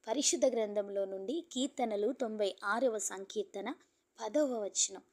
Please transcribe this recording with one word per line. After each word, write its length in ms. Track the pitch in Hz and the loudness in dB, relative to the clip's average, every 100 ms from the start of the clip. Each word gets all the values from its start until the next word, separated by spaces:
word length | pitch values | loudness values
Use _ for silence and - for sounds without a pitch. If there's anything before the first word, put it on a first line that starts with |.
| - | -2
పరిశుద్ధ 380 | 262 285 262 269 | 0 2 4 4
గ్రంథంలో 600 | 233 214 208 202 196 196 | 4 0 0 -2 -2 -2
నుండి 400 | 190 196 320 - | -4 -4 -6 -4
కీర్తనలు 600 | 254 269 - 240 208 220 | -4 -4 -2 -2 2 0
తొంభై 440 | 262 233 214 202 - | 0 -4 0 0 0
ఆరవ 340 | 208 214 254 214 | -2 2 2 2
సంకీర్తన 760 | - 190 196 214 202 196 202 320 _ _ _ - | -4 -6 -6 -4 -4 -6 -8 -8 _ _ _ -10
పదవ 420 | 220 285 294 240 | -2 2 2 2
వచనం 380 | 196 - - 190 _ | -2 0 0 -2 _